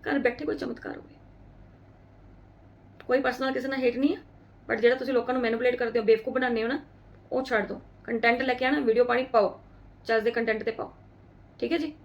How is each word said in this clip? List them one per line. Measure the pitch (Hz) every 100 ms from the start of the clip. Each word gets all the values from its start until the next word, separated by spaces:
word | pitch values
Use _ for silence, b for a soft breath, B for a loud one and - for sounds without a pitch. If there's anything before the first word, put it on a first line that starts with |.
| -
ਘਰ | 285
ਬੈਠੇ | 240 247 294
ਕੋਈ | -
ਚਮਤਕਾਰ | - - - -
ਹੋਵੇ। | - - - - - - - - - - - - - - - - - - - - -
ਕੋਈ | 254
ਪਰਸਨਲ | 262 254 269
ਕਿਸੇ | 254 262
ਨਾਲ | 269
ਹੇਟ | 254 233
ਨਹੀਂ | 285 370
ਹੈ, | - - - - -
but | 220
ਜਿਹੜਾ | 233 254
ਤੁਸੀਂ | 254
ਲੋਕਾਂ | 254 240
ਨੂੰ | 254
ਮੈਨੀਪੂਲੇਟ | 233 226 247 247
ਕਰਦੇ | 240 233
ਹੋ, |
ਬੇਵਕੂਫ | 220 220 254
ਬਣਾਉਂਦੇ | 262 254 233
ਹੋ | 226
ਨਾ, | 294 - - - - -
ਉਹ | 254
ਛੱਡ | 262 226 196
ਦਿਓ। | - - -
ਕੰਟੈਂਟ | - 233 233 233
ਲੈ | 262
ਕੇ | 247 262
ਆਉਣਾ, | 285
ਵੀਡੀਓ | 247 220
ਪਾਣੀ | 240 240
ਪਾਓ, | 262 233 190 - - - - - -
ਚੱਜ | 226
ਦੇ | 214
ਕੰਟੈਂਟ | 233 233 220
'ਤੇ | 214
ਪਾਓ, | - - - - - - - - -
ਠੀਕ | 240
ਹੈ | 330
ਜੀ? | 302 -